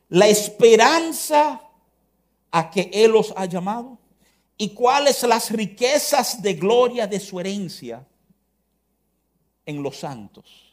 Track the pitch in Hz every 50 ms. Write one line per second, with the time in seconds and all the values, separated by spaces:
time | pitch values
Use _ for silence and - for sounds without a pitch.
0 | _ - - 175 202 214 208 - - - - - 240 233 226 214 226 254 311 330
1 | 339 330 302 - - - 311 294 294 302 277 240 - - _ _ _ _ _ _
2 | _ _ _ _ _ _ _ _ _ _ - 170 160 160 - 190 180 180 - 202
3 | 220 226 220 220 202 - - 185 190 185 170 185 175 196 214 240 240 262 254 -
4 | _ _ _ _ _ _ _ _ _ _ _ - 214 202 208 - 247 240 262 285
5 | 285 285 254 - - 240 196 175 226 - 214 220 220 180 - - 240 247 285 302
6 | - - - 285 247 - - 247 180 202 185 156 170 196 233 240 247 240 240 240
7 | 226 196 208 196 196 - 190 185 180 190 196 202 196 165 - - - 120 113 117
8 | 135 _ _ _ _ _ _ _ _ _ _ _ _ _ _ _ _ _ _ _
9 | _ _ _ _ _ _ _ _ _ _ _ _ _ - 151 143 143 139 135 -
10 | - 160 139 117 104 92 _ - _ _ _ _ _ _